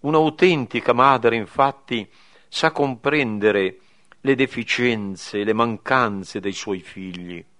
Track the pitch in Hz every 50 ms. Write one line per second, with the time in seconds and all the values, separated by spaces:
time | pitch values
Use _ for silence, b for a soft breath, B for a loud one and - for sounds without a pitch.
0 | - 143 156 156 156 156 151 - 180 185 175 151 127 - - 120 - - 120 120
1 | 131 139 135 127 113 117 113 117 104 - - - 139 139 139 - _ - 123 113
2 | 101 b b b b b b b b b - - - 160 156 - 143 139 127 110
3 | - 135 147 151 139 113 107 104 101 107 101 101 95 92 92 b b b b b
4 | b b b _ _ 135 139 123 135 127 - 123 113 - - - 123 123 117 110
5 | 104 98 95 92 - - - 104 101 107 107 110 117 117 113 101 _ - 135 131
6 | 120 110 101 98 92 - - 107 95 98 92 - - 107 101 92 85 - - 95
7 | 95 92 87 90 87 87 87 85 82 _ _